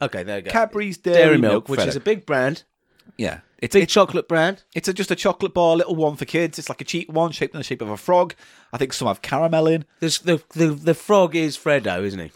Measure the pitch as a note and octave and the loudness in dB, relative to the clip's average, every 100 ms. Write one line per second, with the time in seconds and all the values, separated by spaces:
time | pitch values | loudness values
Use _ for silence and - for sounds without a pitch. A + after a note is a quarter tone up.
0 | C#3 G2 F#2 G2+ F#2 A3+ A3 G3+ G3+ E3+ | -6 -6 -6 -8 -2 -2 -2 -4 -6 -4
1 | F3+ E3+ D#3+ C#3+ A2 G#2+ B2 C3 F2+ C#3+ | 2 6 6 6 4 0 -2 -2 -2 -2
2 | G3+ G#3+ - C3+ C3 E3 _ _ _ _ | -2 -2 -2 0 0 -4 _ _ _ _
3 | _ - G2 D#2+ _ - A#2+ G3+ E3 G#3 | _ -8 -6 -8 _ -10 0 2 4 2
4 | F#3 F3 - E3 E3+ G3 _ E3+ F#3+ F#3 | 2 0 -2 0 0 -2 _ -8 -6 -4
5 | F#3+ F3 G3 F3 F#3 F3+ E3+ E3 F3 D#3+ | -4 0 -2 -2 -2 2 4 4 0 0
6 | D3+ D3 - D#3+ E3 E3+ D3+ - C#3 E3+ | -2 -2 -4 -2 -2 -4 -10 -10 -8 -8
7 | - D#3+ E3 D3 C#3+ D3+ - C3+ A2 G#2 | -4 -2 -2 -2 -6 -6 -8 -8 -8 -6
8 | - F3+ F3 - - _ _ A#2+ C3 - | 2 2 2 -4 -20 _ _ -6 -4 -2
9 | A#2+ G2 - C#3 E3 D#3+ D#3+ E3 - - | -2 -4 -4 0 0 2 2 0 -4 -6
10 | D#3+ - F3 D#3+ - D#3 E3 D3 D#3 D#3+ | -4 -2 0 -2 -2 0 0 0 -2 0
11 | - G3+ F3 D#3+ D#3 - D#3+ C#3+ G#2 F2+ | 2 4 4 2 -2 -2 0 0 0 -2
12 | G2+ F#2+ D#2+ | -4 -6 -10